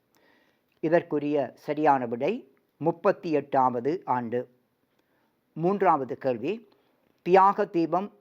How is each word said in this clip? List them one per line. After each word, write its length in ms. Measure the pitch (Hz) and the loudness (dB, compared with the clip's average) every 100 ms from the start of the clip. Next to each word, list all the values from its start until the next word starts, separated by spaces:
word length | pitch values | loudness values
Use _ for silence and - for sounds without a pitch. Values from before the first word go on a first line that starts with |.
| _ _ _ _ _ _ _ _ 156 | _ _ _ _ _ _ _ _ 0
இதற்குரிய 640 | 165 170 147 147 147 123 - - | 0 0 -4 -2 -2 -4 -8 -8
சரியான 380 | 147 151 135 120 | 0 2 2 0
விடை, 200 | 120 147 240 - _ _ _ | -4 -4 -4 -10 _ _ _
முப்பத்தி 500 | 156 165 202 180 175 147 | -4 0 0 0 -2 -2
எட்டாவது 520 | 143 135 127 123 135 165 - 123 | 0 0 2 0 -4 -4 -4 -4
ஆண்டு. 240 | 113 123 123 _ _ _ _ _ _ _ _ _ _ 156 | -4 -6 -8 _ _ _ _ _ _ _ _ _ _ -4
மூன்றாவது 520 | 170 202 185 151 127 135 131 | -4 2 2 2 -2 -4 -4
கேள்வி, 300 | 113 143 226 - _ _ _ _ _ 170 | -4 -6 -8 -12 _ _ _ _ _ 2
தியாக 400 | 185 196 202 202 170 | 6 6 2 -2 -2
தீபம் 340 | 156 175 202 - | 0 -2 -4 -6